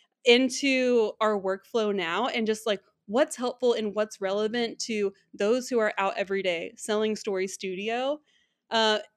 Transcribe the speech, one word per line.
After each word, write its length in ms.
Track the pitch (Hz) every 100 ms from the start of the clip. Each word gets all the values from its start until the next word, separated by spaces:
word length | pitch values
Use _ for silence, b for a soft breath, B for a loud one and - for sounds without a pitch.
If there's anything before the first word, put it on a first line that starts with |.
| b _
into 880 | 254 240 262 254 277 262 254 240 214 -
our 200 | 214 208
workflow 540 | 190 196 - 233 214
now 340 | 202 165 180 254
and 200 | 240 214
just, 180 | 214 226
like, 160 | 196 _ _ -
what's 260 | 220 302 -
helpful 380 | 247 - 247
and 220 | 226 220 202
what's 260 | 214 -
relevant 560 | 190 202 214 240 233 -
to 340 | - 214 196 - b
those 340 | - 202 254 247
who 120 | 240
are 140 | 214 -
out 160 | 196 -
every 280 | 196 196
day 280 | 185 165 175 233
selling 380 | - 214 214 208
Story 320 | - 190 196
Studio. 720 | - 190 185 208 240 262 302 _ _ _ _ -
Uh, 300 | 226 220 214 -